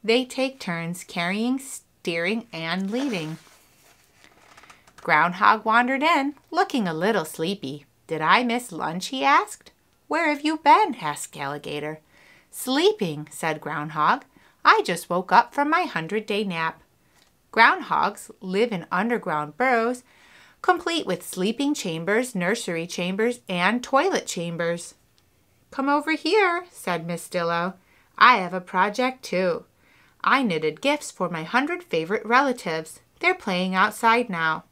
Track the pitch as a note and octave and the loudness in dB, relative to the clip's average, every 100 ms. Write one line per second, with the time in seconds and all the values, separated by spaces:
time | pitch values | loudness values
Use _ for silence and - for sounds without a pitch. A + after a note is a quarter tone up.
0 | - B3 B3+ - C4 C4+ - E3+ E3 F3 | 2 2 0 -4 -4 -4 -8 -6 -6 -8
1 | - F3 F3 G3+ A#3 C4+ C4+ - _ _ | -8 -4 -2 -2 -2 -2 -6 -16 _ _
2 | - E3+ F3 A3+ A3+ E3 E3 F3+ F#3+ A#3 | -6 -2 -2 -2 -6 -10 -4 -4 -2 -4
3 | C#4+ G3 D#3 D#3+ - _ _ _ _ _ | -2 -4 -6 -10 -16 _ _ _ _ _
4 | _ _ - _ _ - - - _ - | _ _ -20 _ _ -20 -20 -20 _ -10
5 | - D#3 E3+ F3+ G#3 G#3+ A3 A3 B3 C4+ | 2 4 4 4 4 4 4 2 2 0
6 | D#4 E4 C4+ - _ D#4+ F#4+ C4+ F#3 D#3 | 2 2 0 -6 _ -2 0 0 -2 0
7 | F#3+ G#3+ D#3 - E3 G3+ C3+ C#3+ _ _ | 0 0 -2 -4 -4 -4 -8 -12 _ _
8 | - D#3 D#3 G3+ B3 A#3+ B3 D#3+ D3+ F3 | -8 -2 4 4 4 -2 -4 -8 -6 -6
9 | - C4 C#4 D4+ G#4+ - - _ _ _ | -6 -2 2 2 2 -10 -20 _ _ _
10 | _ D4+ E4 C#4+ D4+ D#4+ C#4+ E4+ G#4 B3 | _ -2 0 0 -2 0 6 6 6 -2
11 | D#3 D3 - D3+ C#3 D3 - D3 D3+ D#3 | -6 -6 -10 -8 -8 -8 -8 -8 -8 -10
12 | _ _ _ _ _ - - C4 F#4 G#4+ | _ _ _ _ _ -12 -2 2 2 2
13 | F3+ D3 D3+ - E3 D#3 D#3 D#3 D3+ D#3 | -2 -4 -10 -6 -4 -4 -6 -6 -6 0
14 | D#3 B3+ - _ _ _ - G#4 D#4 E3+ | 2 2 -2 _ _ _ 4 4 2 -4
15 | - F3 F#3 G3 A#3+ - C#4+ E4 F4 E3+ | -2 -4 4 4 4 -2 0 0 0 -4
16 | D#3+ G#3 G#3+ G#3 G3+ E3 D#3+ - _ _ | -4 -6 -2 -2 -2 -2 -4 -6 _ _
17 | _ _ _ _ _ - A#3 F#4 B3 D3+ | _ _ _ _ _ 4 6 4 0 0
18 | E3+ G#3+ - - F#3+ G3 A#3+ F#3+ D#3+ F3+ | 0 -2 -18 -14 -4 0 0 -2 -4 -2
19 | A3+ A3+ F3+ D3+ D3+ D3+ B3+ A#3 A3+ B3 | 0 -2 -2 -4 -4 -2 2 2 0 -4
20 | _ _ _ - - _ - F4 F4 E4 | _ _ _ -20 -20 _ 0 0 0 -2
21 | - F3 - - F#3+ A3+ C#4 D4 G3 D#3+ | -2 -6 -6 -2 -2 0 -2 -2 -4 -6
22 | E3+ G#3+ B3 F#3 F3 F#3+ - E3 E3+ - | 0 0 0 -2 -2 -2 -2 -4 -6 -4
23 | F3+ F#3+ A#3+ A#3+ - F3+ F3+ A#3+ B3 C4+ | -4 0 -2 -2 -6 0 2 0 2 2
24 | F4+ C#4+ - F3+ E3+ E3+ E3+ E3+ - - | 2 0 -4 -8 -6 -2 -2 -2 -8 -20
25 | _ _ _ _ _ _ _ - C4+ D4 | _ _ _ _ _ _ _ -4 2 2
26 | D4 D#4 D#4 G#4+ F#4 E4+ F4+ - - E3+ | 0 -2 2 4 4 0 -6 -10 -6 -4
27 | E3 E3+ - F3+ E3+ E3+ F3 F#3 _ _ | -4 -8 -4 -4 0 -2 -2 -8 _ _
28 | _ - A#3 A#3+ F3+ F3+ F3+ F#3 G3+ G3+ | _ 4 6 6 0 -6 -4 0 0 2
29 | B3+ B3+ - F3+ F#3 E3 - _ _ _ | -2 -4 -6 0 0 -2 -8 _ _ _
30 | _ _ - C4 B3 D#3+ D#3 D3+ C#4 D4 | _ _ 2 2 2 0 -2 0 0 0
31 | - - F3+ E3+ D#3+ B3 D4 F4+ - E3+ | -4 -6 -4 -4 -2 0 0 -6 -4 -4
32 | D#3+ G#3+ G#3+ B3 C#4 B3 F#3 D#3+ D#3+ - | -2 -4 2 2 2 -2 -4 -6 -6 -18
33 | _ _ F4 F#4 - F3+ F#3 F#3 G#3 - | _ _ -2 -2 -2 -2 0 2 0 2
34 | A3+ A#3 A#3+ E3+ E3 D#3+ - | 2 4 0 -2 -2 -2 -8